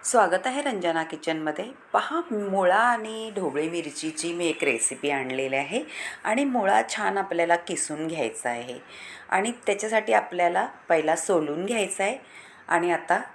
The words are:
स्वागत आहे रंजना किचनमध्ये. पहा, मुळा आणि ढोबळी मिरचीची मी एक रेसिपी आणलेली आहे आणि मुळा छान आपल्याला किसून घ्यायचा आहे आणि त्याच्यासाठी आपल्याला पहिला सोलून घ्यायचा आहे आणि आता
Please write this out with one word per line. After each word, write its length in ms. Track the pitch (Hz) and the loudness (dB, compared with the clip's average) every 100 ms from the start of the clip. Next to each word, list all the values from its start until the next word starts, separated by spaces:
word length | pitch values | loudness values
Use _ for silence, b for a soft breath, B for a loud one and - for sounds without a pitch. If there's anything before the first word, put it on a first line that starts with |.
स्वागत 420 | - 247 190 185 262 | 4 4 6 4 0
आहे 160 | 262 | -2
रंजना 400 | 285 214 175 165 | -2 0 0 0
किचनमध्ये. 640 | 160 156 - 160 156 151 214 269 - | -2 -4 -2 -2 -2 -4 -6 -10 0
पहा, 280 | 214 - 320 349 | 0 2 -4 -2
मुळा 480 | 214 202 190 180 190 | -4 0 2 6 6
आणि 540 | 240 233 220 220 220 202 | 6 2 -2 -8 -8 -4
ढोबळी 340 | 175 135 160 | -2 -2 -2
मिरचीची 640 | 170 151 139 160 156 170 | -2 -6 -6 -8 -4 -6
मी 140 | 170 170 | -2 -2
एक 180 | 147 | 0
रेसिपी 460 | 143 117 - 131 143 | 0 0 -2 -2 -2
आणलेली 460 | 139 131 131 131 135 | -2 -2 -2 0 -2
आहे 260 | 139 214 311 B B B | -2 -4 -4 B B B
आणि 200 | - 226 | -2 0
मुळा 380 | 285 247 190 214 220 | 2 2 4 4 2
छान 240 | - 214 196 | -2 -2 0
आपल्याला 380 | 190 170 170 170 | -2 0 2 2
किसून 500 | 170 165 - 151 156 | 0 -6 -4 -4 -4
घ्यायचा 440 | 160 117 - 123 | -2 -4 -4 -6
आहे 280 | 120 123 123 - B B B B | -6 -8 -12 -14 B B B B
आणि 220 | 190 214 240 - | 0 0 -2 -2
त्याच्यासाठी 460 | 202 214 220 214 | -2 2 0 4
आपल्याला 560 | 214 - 175 175 180 240 - - | 4 4 2 2 2 -2 -6 0
पहिला 280 | 165 156 170 | 2 4 0
सोलून 500 | - 180 151 151 190 | 2 2 2 -2 -2
घ्यायचा 380 | 233 185 - | 0 -2 0
आहे 140 | 196 262 B B B B B | -2 -2 B B B B B
आणि 240 | 170 175 | 2 2
आता 280 | 165 - 190 254 | 0 2 0 0